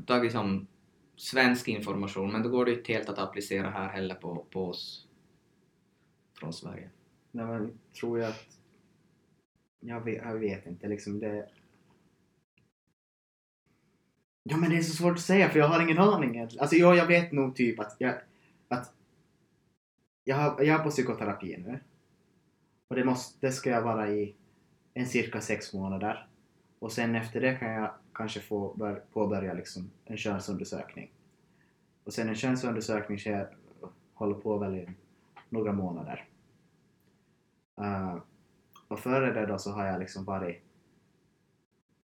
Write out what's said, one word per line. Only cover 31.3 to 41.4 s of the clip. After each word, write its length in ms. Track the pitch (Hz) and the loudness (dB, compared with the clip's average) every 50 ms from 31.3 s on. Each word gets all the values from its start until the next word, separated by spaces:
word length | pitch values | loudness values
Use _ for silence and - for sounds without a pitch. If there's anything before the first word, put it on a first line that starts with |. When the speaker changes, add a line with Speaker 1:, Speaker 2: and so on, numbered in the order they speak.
| _ _ _ _ _ _ _ _ _ _ _ _ _ _ _ | _ _ _ _ _ _ _ _ _ _ _ _ _ _ _
Speaker 2:
Och 80 | 107 - | -8 -4
sen 160 | 120 113 110 | -4 -2 -2
en 60 | 107 | -2
könsundersökning 840 | 110 139 131 127 127 127 120 110 107 107 - 110 104 104 - 104 101 | -2 0 0 0 0 0 -2 -4 -4 -2 -2 -2 -2 -2 -4 -6 -6
sker, 380 | - 110 104 101 98 - - - - - - - - 92 - _ _ _ _ | -4 -2 -2 -2 -4 -6 -10 -16 -20 -20 -20 -20 -20 -20 -20 _ _ _ _
håller 200 | - 110 101 98 | -4 -2 -2 -2
på 240 | - - 110 104 101 | -2 -2 -2 -2 0
väl 160 | 101 95 95 | -2 -2 -4
i 140 | 92 87 90 - - - _ _ _ _ _ _ - - _ | -6 -8 -10 -14 -16 -20 _ _ _ _ _ _ -20 -12 _
några 240 | 117 110 107 104 101 | -4 -2 0 0 0
månader. 560 | 98 95 90 87 82 76 - - - - - _ _ _ _ _ _ _ _ _ _ _ _ _ _ _ _ _ _ _ _ _ _ _ _ _ _ _ _ _ | 0 -2 -4 -4 -6 -8 -10 -10 -12 -14 -18 _ _ _ _ _ _ _ _ _ _ _ _ _ _ _ _ _ _ _ _ _ _ _ _ _ _ _ _ _
Eh, 400 | - 104 101 98 95 95 90 87 85 - - _ _ _ _ _ _ _ _ _ - - - | -6 -4 -2 -2 -2 -4 -4 -6 -8 -12 -16 _ _ _ _ _ _ _ _ _ -20 -12 -10
och 120 | 110 - | -10 -6
före 320 | - 127 131 135 131 120 110 | -2 0 2 2 2 2 0
det 140 | 113 104 | 0 -2
då 120 | 101 101 95 | -2 -2 -4
så 120 | - 101 | -6 -6
har 160 | 101 104 98 | -6 -4 -2
jag 140 | 95 92 90 | -2 -2 -4
liksom 240 | 92 - - 98 92 | -6 -8 -10 -10 -6
varit, 380 | 101 95 95 92 87 85 - - _ _ _ _ _ _ _ _ _ _ _ _ _ _ _ | -6 -6 -4 -4 -6 -8 -10 -14 _ _ _ _ _ _ _ _ _ _ _ _ _ _ _